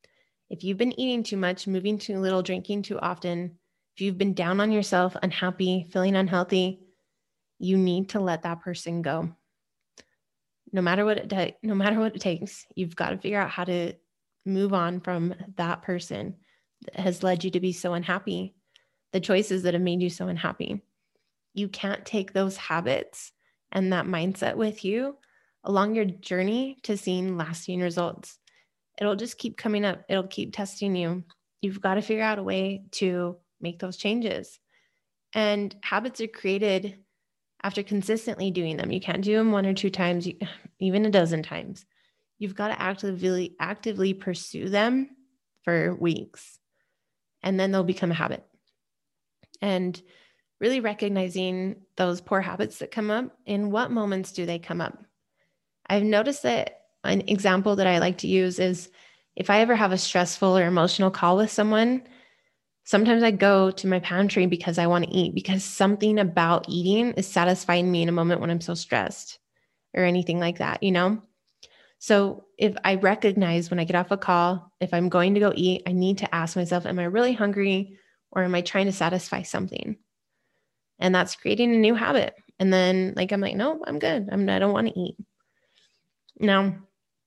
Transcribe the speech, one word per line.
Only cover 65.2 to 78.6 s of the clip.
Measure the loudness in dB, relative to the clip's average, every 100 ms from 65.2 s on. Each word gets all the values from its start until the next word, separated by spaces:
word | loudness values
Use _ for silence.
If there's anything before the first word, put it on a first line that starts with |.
| 0
because | 0 0 -2
something | -2 2 2 4 4 4
about | 2 4 4 4 0
eating | -2 2 2 2
is | 0 -2
satisfying | 2 4 2 2 2 2
me | 2
in | 2
a |
moment | 2 2 2
when | 0
I'm | -2
so | -4
stressed | -8 -2 0 0 -6 -16 -20 _ _ _ _ _
or | 0
anything | 2 2 0 0
like | 0 -2
that, | -4 0
you | 2
know? | 4 2 0 -6 _ _ _ -20 _ _ _
So | 4 4 4 -2 -12 0
if | 0 2
I | 2 4
recognize | 4 4 4 4 4 2 0
when | 0
I |
get | 2 2
off | 2
a | 0
call, | 2 4 4 0 -6 -6
if | 0
I'm | 2 4
going | 4 4
to | 4
go | 4
eat, | 4 2 2 0
I |
need | 2 2 2
to | 0
ask | -2 -2
myself, | -2 0 0
"Am | -2 -2
I |
really | 0 2 2
hungry, | 2 0 2 2 0 -2 -10 _ _ _
or | -2
am | 0
I | 0